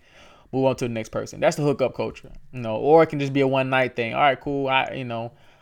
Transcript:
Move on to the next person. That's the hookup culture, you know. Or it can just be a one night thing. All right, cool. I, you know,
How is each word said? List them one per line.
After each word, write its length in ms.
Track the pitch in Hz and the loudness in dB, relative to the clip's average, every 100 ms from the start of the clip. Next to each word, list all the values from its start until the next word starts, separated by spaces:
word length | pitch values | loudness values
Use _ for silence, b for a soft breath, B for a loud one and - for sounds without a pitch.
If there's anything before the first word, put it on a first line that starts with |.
| b b b b b | b b b b b
Move 120 | 131 | 0
on 120 | 131 123 | 0 0
to 100 | 123 | -2
the 80 | |
next 160 | 113 110 | -4 -6
person. 280 | - - - | -8 -8 -2
That's 180 | 156 165 | 0 2
the 60 | |
hookup 320 | 147 127 123 | 0 2 -2
culture, 380 | - 113 - - - - | -2 -6 -8 -18 -20 -16
you 80 | 127 | -8
know. 160 | 113 110 | -6 -2
Or 260 | 135 160 | 6 6
it 60 | 160 | 6
can 120 | 147 | 0
just 140 | 139 | -2
be 80 | 139 | 0
a 40 | 131 | 2
one 220 | 135 131 | 2 2
night 260 | 131 127 | 0 0
thing. 200 | - 113 | -2 -4
All 60 | 127 | 2
right, 200 | 143 127 | 2 2
cool. 280 | 147 139 135 | -2 -4 0
I, 260 | 131 - | 0 -2
you 100 | - | -6
know, 280 | 123 117 117 b b b | -8 -8 -10 b b b